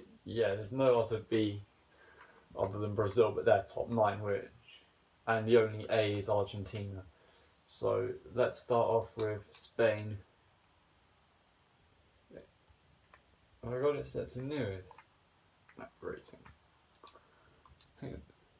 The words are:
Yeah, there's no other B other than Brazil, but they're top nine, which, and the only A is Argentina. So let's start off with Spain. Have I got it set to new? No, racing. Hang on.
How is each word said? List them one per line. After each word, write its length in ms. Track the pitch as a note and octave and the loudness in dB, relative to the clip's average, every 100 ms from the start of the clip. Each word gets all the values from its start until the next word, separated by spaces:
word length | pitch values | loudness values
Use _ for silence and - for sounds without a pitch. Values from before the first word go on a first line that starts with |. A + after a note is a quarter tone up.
| - - | -20 -18
Yeah, 300 | - A2 G#2 | -6 0 0
there's 180 | G2+ G#2 | 0 -4
no 280 | C3 C3 A#2+ | 2 4 6
other 200 | A2 A2 - | 4 -2 0
B 340 | A2+ G#2+ G2+ G2+ _ _ _ - - - - - - | 0 0 -2 -12 _ _ _ -20 -20 -20 -20 -12 -4
other 200 | G2+ G#2 | -4 -2
than 160 | G#2 | -4
Brazil, 380 | G#2 G#2 A#2 G#2 | 0 2 4 4
but 100 | - | 4
they're 200 | A2+ G#2 - | 4 4 2
top 180 | - - | -6 -2
nine, 320 | A#2 G#2 G2+ | 2 2 0
which, 220 | G#2 G2 - - - - _ _ _ _ - | -2 -4 -6 -18 -20 -20 _ _ _ _ -2
and 200 | A2+ A2 | 0 6
the 120 | A#2 | 6
only 280 | G#2+ G#2+ - | 6 0 0
A 260 | A2 G#2 G#2 | 2 2 0
is 120 | G#2 | 0
Argentina. 720 | G#2 G2 G2+ F#2+ G#2+ G2+ F#2+ - - _ _ _ _ - | 0 0 -6 -8 -8 -8 -10 -14 -20 _ _ _ _ -16
So 440 | - A2 G#2 - - - | -4 0 0 -2 -6 -6
let's 240 | A#2 B2 - | 0 0 0
start 300 | - A#2+ A2 | 0 2 4
off 280 | A2+ - - | 2 0 -4
with 260 | G#2+ G#2 - | -4 -4 -10
Spain. 680 | - - - A2+ G#2+ G#2+ G#2 - _ _ _ _ _ _ _ _ _ _ _ _ _ _ _ _ _ _ _ _ - - _ _ _ _ _ _ - _ _ _ _ | -18 -8 2 2 2 -4 -10 -14 _ _ _ _ _ _ _ _ _ _ _ _ _ _ _ _ _ _ _ _ -20 -20 _ _ _ _ _ _ -20 _ _ _ _
Have 80 | A#2 | -8
I 80 | B2+ | -2
got 160 | C#3+ C#3 | 0 -2
it 100 | B2+ | -4
set 220 | - - | -8 -8
to 120 | B2 | -8
new? 340 | C3+ D3 G#2+ F#2+ F#2 - - _ _ _ _ _ _ - | -6 -4 -4 -6 -12 -20 -20 _ _ _ _ _ _ -20
No, 60 | - - | -20 -14
racing. 400 | - - - - - - _ _ _ _ - - _ _ _ _ - - - - | -12 -12 -16 -20 -20 -20 _ _ _ _ -20 -20 _ _ _ _ -20 -20 -20 -14
Hang 120 | C3+ | -12
on. 80 | - - _ _ | -12 -16 _ _